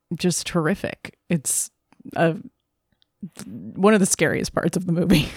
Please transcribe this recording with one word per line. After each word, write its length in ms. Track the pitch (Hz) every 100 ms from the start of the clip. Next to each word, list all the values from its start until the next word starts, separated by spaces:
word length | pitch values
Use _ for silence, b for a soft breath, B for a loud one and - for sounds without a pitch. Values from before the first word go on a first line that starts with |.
| -
just 340 | 160 180 165 -
horrific. 680 | 175 156 196 - - - - -
It's 420 | 170 - - - _ _ _ -
a, 220 | - 165 156 - _ _ _ _ _ _ _ 180 - -
one 480 | 113 104 - 190
of 60 | 214
the 60 | 190
scariest 480 | - 160 - -
parts 220 | - - 180
of 100 | 185
the 60 |
movie. 360 | 165 175 175 -